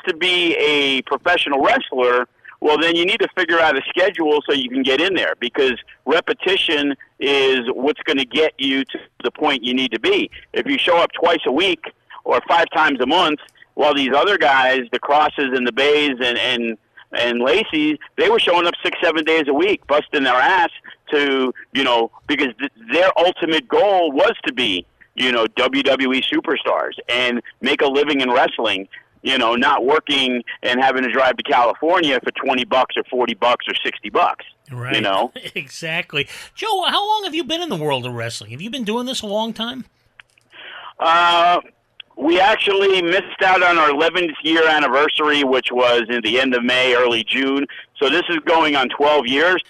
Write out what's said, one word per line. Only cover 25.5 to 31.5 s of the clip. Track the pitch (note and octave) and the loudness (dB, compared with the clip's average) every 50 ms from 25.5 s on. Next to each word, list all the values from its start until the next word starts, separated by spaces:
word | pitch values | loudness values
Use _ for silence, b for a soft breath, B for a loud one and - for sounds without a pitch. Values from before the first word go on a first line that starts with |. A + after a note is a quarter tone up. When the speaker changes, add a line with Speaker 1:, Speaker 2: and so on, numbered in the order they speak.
| - A#2+ B2 C3 C3 C#3 B2+ | 0 0 0 0 0 0 0
Speaker 1:
W | C3+ C3 C3 C3+ B2+ | 2 2 2 0 0
E | C3 C3 | 0 -2
superstars | - - - - - - C3 - - - - - - - - - - - | -2 -2 -4 -4 -2 -2 -4 -4 -2 -2 -2 -2 -2 -4 -8 -10 -8 -4
and | A#2+ B2 B2+ B2 A#2+ A#2 - B B B | -2 -2 -2 -2 -2 -4 -8 B B B
make | A2+ C3+ D#3 - | -4 -2 0 0
a | D#3 | 0
living | C#3 C3 C#3+ D3 D3 D3 C#3 | 0 2 0 0 0 0 -2
in | C3 B2+ | 0 2
wrestling, | A#2+ C3 C3 B2+ - - A#2 G#2 G2 F#2+ F#2+ - B B B B B _ | 2 2 2 0 -2 -2 -4 -2 -2 -4 -6 -12 B B B B B _
you | - B2+ C3+ B2+ | -6 -4 -2 0
know, | A#2 A2+ A#2+ | 0 0 0
not | A#2+ C3+ C#3+ C3+ B2+ A#2 | 2 0 0 0 0 2
working | C3+ D3+ D#3 - - C#3+ C#3 C3 B2+ B2 A#2+ - B B B B | 2 2 0 0 0 -2 -2 0 -2 -2 -4 -6 B B B B
and | B2 B2 B2+ | -2 0 2
having | C3+ C3+ B2+ C3 C3 | 2 2 0 0 -2
to | A#2+ | -2
drive | - C3+ C3 B2+ B2 | 0 2 2 2 0
to | A#2+ A2 | -2 -2
California | - | 0